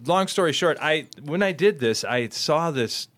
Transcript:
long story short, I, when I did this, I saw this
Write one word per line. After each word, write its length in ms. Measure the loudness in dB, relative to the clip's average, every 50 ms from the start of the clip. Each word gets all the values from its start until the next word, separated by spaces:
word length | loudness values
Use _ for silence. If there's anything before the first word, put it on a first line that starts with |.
| -2
long 220 | 0 2 2 0 0
story 240 | 0 0 0 2
short, 240 | 2 2 2 0 0 2
I, 240 | 0 0 0 0 -2 -6 -14 -14
when 200 | -8 -6 -2 0
I 100 | 0 0
did 260 | 0 2 2 2 2 2
this, 260 | 0 0 0 0 -2
I 240 | -2 -2 -2 -2 -2
saw 420 | -4 -4 0 0 2 2 2 0
this 380 | 0 -2 -2 -2 -4 -8 -10 -12 _